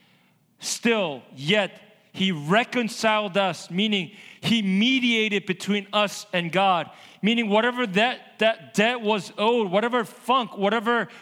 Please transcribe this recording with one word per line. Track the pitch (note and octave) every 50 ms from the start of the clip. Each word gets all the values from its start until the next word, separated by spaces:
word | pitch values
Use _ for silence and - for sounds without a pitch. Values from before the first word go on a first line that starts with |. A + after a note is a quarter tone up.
| _ _ _ _ _ _ _ _ _ _ _ -
still, | - - - - - A#3+ A#3 G#3+ F#3 D#3 C#3 A#2+ - - -
yet | C3 C#3 D#3 G3+ G#3+ G3 - - - - _ _ _ _ _
he | - - F#3+ F#3+
reconciled | F3+ D3+ C#3+ D#3 F#3+ A3+ B3 A#3+ - B3 A#3 G3+ - - - A3 G#3+ G#3+ G#3+ G3 E3+
us, | G3+ G3 F#3 D#3+ - - -
meaning | E3+ F#3 G#3+ A3 G#3 F#3+ E3 - - - - - - -
he | - E3 A3 A3+
mediated | G3+ F#3+ F#3+ G3 A3+ B3+ C4 B3+ B3 A#3+ A#3 A3 G#3+ G#3+ G3+ G3 F3+
between | - F3 - - G3 G#3 G#3 G3 -
us | - G#3 G#3 F#3+ - - - -
and | - F3 E3+ E3
God. | C#3+ F#3+ G3 F#3+ F#3 E3 D3 - - - - - - -
Meaning | - G#3 A#3 A#3 A#3 G3+
whatever | G3+ G#3+ A3+ B3 A#3+ B3 B3 G3+
that, | F3 G3+ A3+ B3+ A#3 - - - - -
that | G#3+ A3 A3+ A3+ D3 B2
debt | - - G#3 A#3 B3+ A#3+
was | A3 G#3 G#3+ G3 D3 - -
owed, | - G#3 A3+ A#3+ A#3+ G#3+ F3+
whatever | F3 G#3 A3 A#3+ A#3+ B3 G#3
funk, | - - - - - B3+ C4+ A3+ F3+ -
whatever | G3+ F#3+ G3+ G#3+ A#3 G3+ A#3 A#3+ A#3 F#3+ - - -